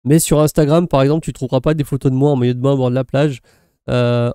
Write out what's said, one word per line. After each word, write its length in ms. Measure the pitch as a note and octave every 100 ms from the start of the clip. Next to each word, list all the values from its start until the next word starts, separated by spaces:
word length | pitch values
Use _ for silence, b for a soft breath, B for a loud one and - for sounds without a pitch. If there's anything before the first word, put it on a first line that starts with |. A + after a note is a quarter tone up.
Mais 140 | B2 D#3
sur 220 | - D3+
Instagram, 480 | D3+ - D3 D#3+ F3
par 140 | C#3
exemple, 200 | C3+ D#3+
tu 120 | -
trouveras 260 | B2+ B2+ C3
pas 140 | D#3
des 100 | D#3
photos 260 | C#3 C#3 C#3
de 60 | C3
moi 140 | C#3+
en 60 | C#3
maillot 180 | B2
de 60 | B2
bain 120 | C3
au 60 | C#3
bord 100 | B2+
de 60 |
la 100 | B2
plage, 380 | B2+ C3+ D3+ B2+ b b b b -
euh, 400 | B2 A#2+ A#2+ A#2+